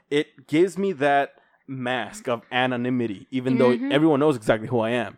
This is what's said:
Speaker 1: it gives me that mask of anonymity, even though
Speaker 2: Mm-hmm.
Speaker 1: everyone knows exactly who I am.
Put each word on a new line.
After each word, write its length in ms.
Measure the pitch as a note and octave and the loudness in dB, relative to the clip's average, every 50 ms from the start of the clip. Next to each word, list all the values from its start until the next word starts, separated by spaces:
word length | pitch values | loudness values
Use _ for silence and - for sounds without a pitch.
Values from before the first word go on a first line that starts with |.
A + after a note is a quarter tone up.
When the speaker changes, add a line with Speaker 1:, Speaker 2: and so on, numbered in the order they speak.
| _ _ | _ _
Speaker 1:
it 360 | C#3+ D3 D3+ - _ - - - | -2 -2 -2 -4 _ -20 -8 -2
gives 300 | D3 D#3 F#3 G3 - F#3 | 2 2 2 2 2 -2
me 140 | G3 G3 | -4 -4
that 440 | F3 B2+ C#3+ C#3+ C#3+ C#3 C#3 - - _ _ _ _ _ _ - | -2 0 0 2 2 2 2 0 -6 _ _ _ _ _ _ -14
mask 580 | C3+ C3 B2 B2 B2+ A#2+ G#2+ G#2 G2+ G#2+ A2 C3 | -10 -6 -4 -4 -4 -4 -6 -8 -12 -10 -6 -4
of 140 | A#2+ A2 - _ | -4 -4 -6 _
anonymity, 760 | B2+ B2 B2+ B2+ B2+ A#2+ A#2+ B2+ C3 B2 A#2 A2 F#2+ G2 - - | -2 0 0 0 0 -2 -2 -2 -2 -2 -2 -4 -6 -10 -12 -8
even 260 | C3 B2+ B2 C3 C3 B2+ | -8 -4 -2 0 2 4
though 120 | C3 B2 | 4 4
Speaker 2:
Mm-hmm. 220 | B2 A#2 C3 - C#3 | 4 2 0 -2 2
Speaker 1:
everyone 260 | D3 D#3 E3 D3 C3 | 2 4 4 4 4
knows 160 | D3 D#3 C#3 | 2 2 0
exactly 320 | A2+ G#2+ B2+ A#2 A2 A2 - | 0 0 -2 -2 -2 -2 -4
who 120 | B2+ A2+ | -2 -2
I 80 | G#2+ A2+ | -2 0
am. 280 | B2 A#2+ G#2+ G2 - | -2 -2 -4 -6 -10